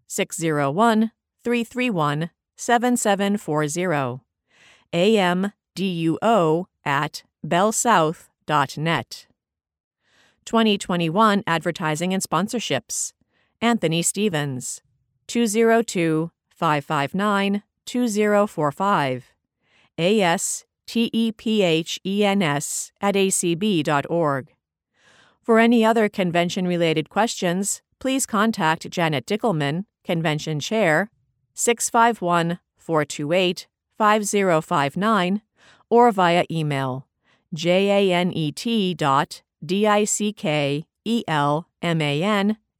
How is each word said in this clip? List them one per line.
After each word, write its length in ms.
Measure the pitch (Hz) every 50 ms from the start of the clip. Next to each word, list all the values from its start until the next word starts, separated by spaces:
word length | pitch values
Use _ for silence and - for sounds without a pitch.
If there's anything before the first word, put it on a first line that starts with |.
| _ -
six 280 | - - 190 - -
zero 320 | - 160 160 151 147 143 139
one, 440 | 147 190 226 208 220 220 220 220 - _ _ _ _ _ -
three 180 | 233 240 240
three 280 | 233 - - 247 247 247
one, 400 | 202 165 151 147 147 151 165 170 - _ _ _ _
seven 400 | - - - 240 240 233 247 247
seven 400 | 226 - 214 196 190 202 202 202
four 320 | 202 - 165 151 151 151 147
zero. 560 | 147 175 185 185 156 143 135 120 123 131 - _ _ _ _ _ _ _ _ _ _ _ _ _
A 240 | - 170 185 214 226
M 360 | 208 185 175 175 180 190 202 - _ _ _ _
D 100 | 170 190
U 320 | 190 175 165 160 165 156 -
O 460 | - 220 233 196 170 156 156 170 180 - _ _ -
at 380 | 151 139 143 147 151 - - - _ _ _ -
bellsouth 840 | 151 170 175 202 220 208 - - 240 214 175 160 151 165 - - _ _ _ _
dot 320 | - 151 147 139 - -
net. 520 | 143 151 165 165 127 107 - - - - _ _ _ _ _ _ _ _ _ _ _ _ _ _ _ _ _ _ _ _ _ _ _ _
Twenty 320 | - - 226 226 214 202
twenty-one 680 | - - - 185 175 170 160 160 208 226 208 202 196 -
advertising 680 | - 165 160 - 180 160 - 180 156 151 147 175 185
and 100 | 190 190
sponsorships. 880 | - - 160 160 190 214 - 226 - - 147 120 - - - - - - - _ _ _ _ _ _ _ _ _
Anthony 400 | 220 233 233 - - 160 160 170
Stevens, 800 | 170 - - 196 208 214 165 147 147 143 131 127 - - - - - _ _ _ _ _ _ _ _
two 200 | - - 233 240
zero 340 | 220 196 226 226 226 226 226
two, 520 | 226 - - 185 165 165 156 156 165 165 - _ _ _
five 340 | _ _ 175 160 151 147 -
five 300 | - 160 143 139 135 -
nine, 480 | 185 202 214 202 196 196 196 202 202 - _ _ _ _
two 220 | - - 247 247 233
zero 380 | 202 208 214 208 208 202 208
four 240 | 208 - 170 151 143
five. 640 | - - 196 202 202 165 143 131 127 123 - _ _ _ _ _ _ _ _ _ _ _ _ _ _
A 240 | - 165 185 220 220
S 460 | 190 170 175 190 - - - - - _ _ _ _
T 220 | - - 226 233 - -
E 180 | 226 226 226
P 300 | 214 - - 220 220 208
H 360 | 190 170 160 160 170 - - - -
E 200 | 185 196 208 208
N 180 | 196 202 202
S 500 | 185 147 147 143 - - - - - - _ _
at 160 | 202 202 196
A 140 | 196 190 190
C 240 | 185 - - 170 170
B 280 | 160 214 220 196 160
dot 220 | 143 165 151 143 135 -
org. 440 | 165 170 165 147 139 131 123 - _ _ _ _ _ _ _ _ _ _ _ _ _ _ _ _ _ _
For 160 | _ - 226 220
any 260 | 226 233 247 233 220
other 240 | 220 226 233 214 208
convention-related 960 | - - 185 175 160 175 175 175 - 196 180 180 175 170 170 160 156 156 151 -
questions, 760 | - 196 220 233 - - 196 175 170 185 202 - - - _ _ _ _
please 260 | - 262 262 269 -
contact 640 | - - 202 214 226 220 202 165 156 160 - - 139
Janet 360 | - 185 170 160 151 131 -
Dickelman, 600 | - 202 208 - 233 175 151 147 139 156 175 208 - _ _ _
Convention 560 | - 175 165 160 165 147 151 - 156 156 147
Chair, 500 | - - 220 226 208 165 151 165 202 - _ _ _ _ _ _ _ _ _
six 340 | - - 240 240 - - -
five 320 | - 233 226 240 220 -
one, 380 | - 175 175 170 165 170 170 - _ _ _
four 300 | _ _ - 165 151 147
two 260 | - - - 147 143
eight, 340 | 170 190 185 175 180 - - _ _ _ _ _ _
five 300 | - 220 208 214 220 208
zero 340 | 202 - 202 196 185 165 156
five 340 | - - 180 156 139 139 -
nine, 460 | 170 196 220 226 196 175 180 196 208 - _ _ _ _ _ _ _ _ _
or 240 | 226 233 240 240
via 320 | 196 196 180 170 170 175 - -
email, 560 | 170 165 156 147 143 135 135 131 127 135 - _ _ _ _ _ _ _ _ _ -
J 560 | 147 151 170 180 190 196 202 202 202 202 190
A 40 | 175
N 160 | 175 180 180
E 220 | - 160 156 147
T 400 | 143 - - 233 233 220 190 180
dot 480 | 170 - 156 143 135 143 160 - - - - _ _ _ 151
D 220 | 147 185 202 208
I 180 | 214 208 208 208
C 280 | 208 - - 208 214 208
K 520 | - - 170 151 151 147 139 143 147 - - _ _ -
E 180 | 214 233 240 -
L 420 | - 160 147 143 143 147 156 170 _ _ _
M 220 | - 175 165 160
A 200 | 151 143 143 147
N 360 | 175 208 214 202 196 208 214 - _ _ _